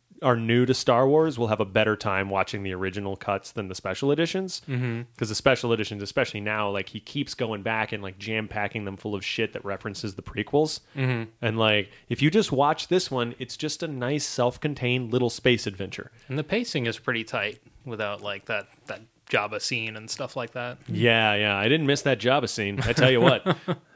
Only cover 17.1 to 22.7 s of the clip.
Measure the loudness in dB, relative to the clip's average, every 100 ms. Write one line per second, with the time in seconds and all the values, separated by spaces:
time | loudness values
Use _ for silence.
17.1 | -4 -4 -2 -4 -6 _ -18 -10 -6 -4
18.1 | -4 -6 -8 -6 -6 -6 _ -14 -14 -16
19.1 | _ -2 0 0 -4 -4 -4 -6 -10 -10
20.1 | -8 -8 -6 -8 -8 -8 -10 -6 2 6
21.1 | 6 6 4 2 2 2 4 4 2 2
22.1 | 2 4 2 2 -2 -2